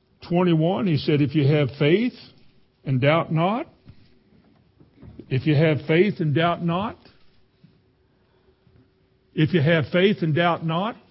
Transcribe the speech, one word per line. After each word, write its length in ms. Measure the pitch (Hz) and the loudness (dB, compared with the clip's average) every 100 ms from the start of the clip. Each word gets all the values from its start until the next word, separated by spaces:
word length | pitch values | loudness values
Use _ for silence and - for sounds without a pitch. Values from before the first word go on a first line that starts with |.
| _ _ - | _ _ -4
twenty-one, 560 | 170 180 165 160 208 214 | 0 2 2 0 -2 -2
he 100 | 143 | -2
said, 240 | - 147 | 0 0
"If 140 | 143 | 0
you 120 | 151 139 | 0 2
have 220 | 151 143 - | 2 0 0
faith 360 | 147 185 240 - - - - _ _ _ | 2 2 0 -6 -18 -20 -20 _ _ _
and 160 | - 131 | -6 0
doubt 320 | 139 165 - | 2 0 0
not, 340 | 160 175 226 330 _ - - - _ _ _ _ _ _ _ _ _ - - - | -2 0 -2 -8 _ -20 -20 -20 _ _ _ _ _ _ _ _ _ -20 -20 -6
if 180 | 131 156 | -2 0
you 80 | |
have 240 | 143 160 147 - | 2 2 0 0
faith 340 | 160 208 - | 2 2 0
and 140 | 156 | -2
doubt 300 | 143 170 170 | 0 -2 -2
not, 320 | 170 170 214 - - _ - _ _ _ - _ _ _ _ _ _ _ _ _ _ _ _ _ _ _ _ | -4 -4 -6 -10 -20 _ -20 _ _ _ -20 _ _ _ _ _ _ _ _ _ _ _ _ _ _ _ _
if 180 | - 156 | -2 0
you 80 | 175 | 2
have 260 | 143 165 131 | 2 2 0
faith 300 | 180 190 202 | 2 2 0
and 120 | 165 | -2
doubt 300 | 151 175 160 | 0 0 -2
not, 320 | 165 165 208 254 _ | -4 -4 -6 -8 _